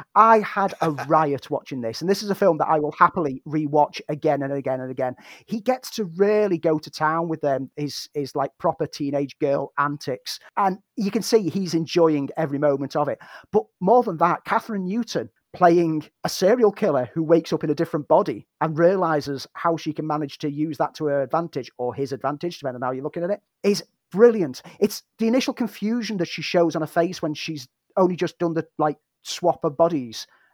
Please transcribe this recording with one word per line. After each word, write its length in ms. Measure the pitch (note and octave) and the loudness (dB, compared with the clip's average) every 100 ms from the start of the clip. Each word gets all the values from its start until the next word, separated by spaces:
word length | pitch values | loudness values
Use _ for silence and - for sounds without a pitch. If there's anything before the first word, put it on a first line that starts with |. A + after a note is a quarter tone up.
| - | 0
I 240 | G3 A3+ A3+ | 6 8 6
had 360 | G3+ - G3 - | 4 -2 -4 -2
a 100 | D#3+ | -4
<laughs> 180 | C#3+ C#3+ | -2 2
riot 420 | D#3+ D#3 C3+ - | 2 2 -2 -4
watching 300 | C#3+ - C3+ | -8 -6 -8
this, 200 | A2+ A2+ | -6 -4
and 80 | E3+ | -2
this 140 | G3 | -2
is 80 | G#3 | -2
a 60 | G3 | 0
film 220 | G3 D#3 | 2 2
that 100 | D3+ | 2
I 100 | D#3+ | 0
will 140 | D3+ | 0
happily 500 | - E3+ - D3 C3 | 4 4 4 -4 -6
rewatch 560 | - D#3 D3+ D3 D3 - - | -6 -4 0 2 2 0 -8
again 360 | D3 D#3 C#3+ | -2 0 0
and 80 | C#3 | -2
again 280 | C#3+ C3 C3 | -4 -4 -4
and 120 | B2+ | -6
again. 240 | B2+ B2+ B2+ - - - | -6 -6 -6 -14 -20 -10
He 140 | A3+ | -6
gets 300 | A3 B3+ - - | -4 -4 -4 -8
to 80 | |
really 520 | F#3+ E3 G3+ G#3+ G#3 E3 | -6 0 2 4 2 0
go 220 | E3 D3+ | 0 -2
to 100 | D3 | -4
town 380 | - D#3 E3 E3+ | -4 -2 0 -2
with 140 | D#3+ | -2
them, 320 | D3 C3 C3+ | -2 -2 -4
his, 340 | - D3 - - | -8 -8 -8 -10
his, 220 | D3 C#3 D3 | -8 -6 -4
like, 200 | C3+ - | -6 -2
proper 280 | F3 D#3 D#3+ | -2 -2 -4
teenage 500 | - D3 C#3+ C#3 - | -6 -4 -4 -4 -4
girl 320 | D3 C#3+ C#3 - | -2 -2 -2 -2
antics, 600 | C#3+ D3 - B2 - - - - | -4 -4 -8 -8 -10 -14 -8 -2
and 220 | G3 F#3+ _ | -2 -2 _
you 160 | - G3 | -6 -2
can 100 | A3+ | -2
see 280 | F3+ A3+ F3 | 2 2 2
he's 260 | F#3+ F3+ | -2 -2
enjoying 560 | E3 E3 F3 E3 D3 C#3 - | -2 0 4 4 4 -2 -4
every 240 | D#3 C#3 | -4 0
moment 340 | D3 C#3 C#3 | 2 2 -2
of 140 | D#3 D3 | -2 -2
it. 100 | A2+ - - - | -4 -10 -20 -2
But 140 | G#3 - - | -2 -2 -2
more 240 | F3+ B3 | 4 4
than 140 | A3+ D#3+ | 4 2
that, 260 | E3+ D#3 | 2 0
Catherine 400 | - A3 - G#3 | -2 -2 -2 -6
Newton 460 | F#3 A3 A3+ D3+ A2+ _ _ | -4 -4 -4 -4 -6 _ _
playing 560 | - F3+ F3 E3 D#3 - _ | 4 6 6 2 0 -6 _
a 60 | - | -8
serial 420 | - F#3+ B3+ G#3+ | 0 2 4 4
killer 400 | G3+ G3+ C#3 B2 | 2 0 0 -2
who 120 | E3 | -2
wakes 280 | D#3 E3+ D#3+ | 2 2 2
up 120 | D#3 | -2
in 60 | D#3 | -2
a 40 | |
different 320 | D3 E3 D#3 C#3+ | -2 -2 -4 2
body 400 | E3 F#3+ G#2 - - | 2 2 -4 -12 -6
and 180 | D#3+ D#3 | -4 2
realises 720 | E3+ G3 E3+ D#3 C#3 C#3 - | 4 4 0 0 -2 -8 -10
how 220 | - E3+ E3 | -4 -2 -2
she 160 | D#3+ | -4
can 140 | D3+ D#3 | -6 -4
manage 320 | D3+ C#3+ - | -4 -6 -6
to 100 | D3+ | -6
use 300 | C#3+ D#3 C#3+ | -4 -4 -2
that 160 | D3+ | -4
to 120 | - D#3 | -2 -2
her 160 | C#3+ | -2
advantage, 500 | B2+ D#3+ E3+ C#3+ A#2+ - | 0 -2 -4 -6 -10 -6
or 160 | B2 | -6
his 200 | B2 C3+ | -4 -6
advantage, 480 | C3 C3+ D3 F3 E3+ | -4 -6 -4 -6 -8
depending 240 | C#3 B2 | -8 -6
on 20 | B2+ | -6
how 60 | |
you're 100 | C3 | -6
looking 220 | C#3+ F3 | -8 -6
at 60 | F3 | -4
it, 120 | G3+ _ _ | -6 _ _
is 180 | G3+ F#3+ - _ _ | -2 -2 -4 _ _
brilliant. 500 | F3+ A#3 A3 D3+ B2 - - | 6 6 6 0 -4 -16 -2
It's 240 | G#3+ - - - | -2 -2 -14 -4
the 80 | A3+ | 0
initial 280 | B3+ C4 | 2 0
confusion 640 | - A3+ - G#3 A#3+ G#3+ G3+ | -2 -4 -4 -2 -2 -2 -4
that 100 | E3 | -4
she 140 | - | -6
shows 340 | D3+ F3+ E3+ D#3+ | -2 2 2 0
on 60 | |
her 40 | D3+ | -2
face 340 | - F3 - | 0 -2 -2
when 140 | D#3+ | -6
she's 320 | D3+ - D#3 B2 _ _ - | -6 -8 -10 -12 _ _ 0
only 180 | F#3 | 2
just 240 | F3 F3 - | 2 -4 -4
done 160 | F3 | -4
the, 100 | E3 D#3+ - | -2 -6 -2
like, 180 | D#3 D3 _ _ | -2 -4 _ _
swap 420 | - - F3 D#3 | -14 -2 0 0
of 120 | D#3+ C#3+ | -2 2
bodies 480 | E3+ D#3+ A#2+ A2 - _ _ | 2 2 -6 -10 -14 _ _